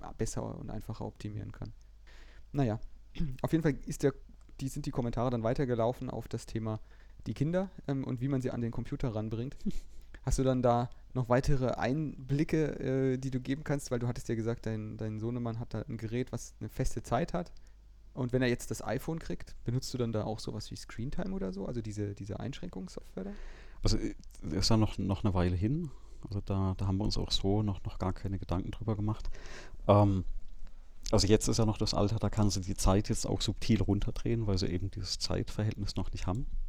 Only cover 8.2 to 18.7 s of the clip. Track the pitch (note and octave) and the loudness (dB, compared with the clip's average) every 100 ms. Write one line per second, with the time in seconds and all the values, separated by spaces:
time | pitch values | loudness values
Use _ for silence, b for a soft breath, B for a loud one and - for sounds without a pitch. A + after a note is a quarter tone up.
8.2 | C3 C3+ C3 A#2 A#2 A#2 A#2 C#3 C3 G#2+ | 0 0 0 -2 -2 -2 -4 -2 -2 -2
9.2 | A2 A2 B2+ - G#3 - - - - - | -2 -4 -4 -2 0 0 -2 -12 -14 -6
10.2 | - - C3 B2+ B2 A#2+ B2 b - B2+ | 0 4 4 6 6 6 2 b -6 -4
11.2 | A2+ A#2+ - C3+ B2+ - G2 C#3+ D3+ - | 4 4 6 6 4 2 0 2 -2 -6
12.2 | C3 C#3 D3+ D#3 D3+ - C3 C3+ C3+ C3 | -2 0 4 4 2 0 0 2 2 2
13.2 | C3 C3 C3 C#3 - C#3+ - B2 A#2+ - | 0 -4 -2 -4 0 -2 0 -2 0 -2
14.2 | - A#2 A2 A#2+ - A2 G#2+ A2 A2 G#2+ | -2 -2 0 -2 -4 -4 -6 -6 -6 -4
15.2 | A2+ B2 A#2+ A2+ A#2 A2 - A#2 A2+ A#2 | -4 -2 -4 -4 -4 -6 -6 -6 -4 -2
16.2 | B2+ A#2+ - - A2+ - C3 - - A#2+ | -2 -4 -8 -10 -10 -2 0 0 0 0
17.2 | F3 F3 F3 - b b - - - - | 0 -2 -6 -10 b b -20 -20 -16 -4
18.2 | B2+ B2+ B2+ A#2+ - | 0 2 4 2 -2